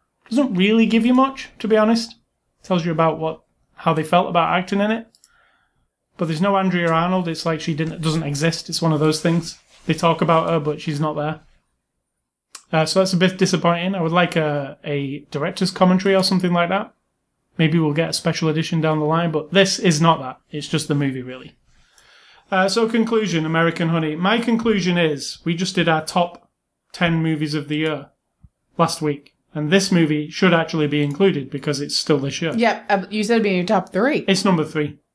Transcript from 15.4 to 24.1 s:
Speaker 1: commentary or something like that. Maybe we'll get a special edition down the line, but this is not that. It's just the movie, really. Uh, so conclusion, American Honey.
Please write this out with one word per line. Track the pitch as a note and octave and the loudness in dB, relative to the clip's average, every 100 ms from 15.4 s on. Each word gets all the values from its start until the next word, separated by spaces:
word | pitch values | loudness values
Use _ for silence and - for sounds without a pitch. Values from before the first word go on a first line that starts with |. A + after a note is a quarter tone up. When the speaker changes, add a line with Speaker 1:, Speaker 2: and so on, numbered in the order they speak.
| E3 F3+ F#3 | -6 -4 -4
Speaker 1:
commentary | - F#3 F#3 G3 F#3+ | 2 2 4 2 2
or | |
something | F#3 F#3 F3+ | 2 0 0
like | F3 E3+ | 0 0
that. | G3 A3 _ _ _ _ _ _ - | -2 -6 _ _ _ _ _ _ 0
Maybe | D#3+ E3+ | 2 2
we'll | D#3 | 2
get | D3 D#3+ | 0 -2
a | |
special | D#3+ E3+ D#3+ D#3+ | -2 -4 -2 0
edition | D#3 E3 E3 | -2 -2 0
down | D#3+ D#3 | 0 0
the | D3+ | 0
line, | E3 E3+ | 0 0
but | D#3 - | -2 0
this | F#3 F#3+ - | 2 2 2
is | G3 D3 | 0 4
not | E3+ D3+ | 2 2
that. | C3 - _ | -4 -14 _
It's | D3+ C#3+ | -14 -6
just | D#3 - | -6 -2
the | |
movie, | C#3+ C#3+ C3 | -2 -2 -4
really. | B2 B2+ B2+ - _ _ _ _ _ _ _ _ _ | -10 -14 -18 -20 _ _ _ _ _ _ _ _ _
Uh, | F#3+ F#3+ | 2 2
so | A3+ A3+ | 2 2
conclusion, | A#3 A3+ A3+ G#3 E3 D#3 | 2 2 0 2 0 0
American | E3 E3 E3 E3 | 2 2 2 0
Honey. | E3 D#3 | 0 -2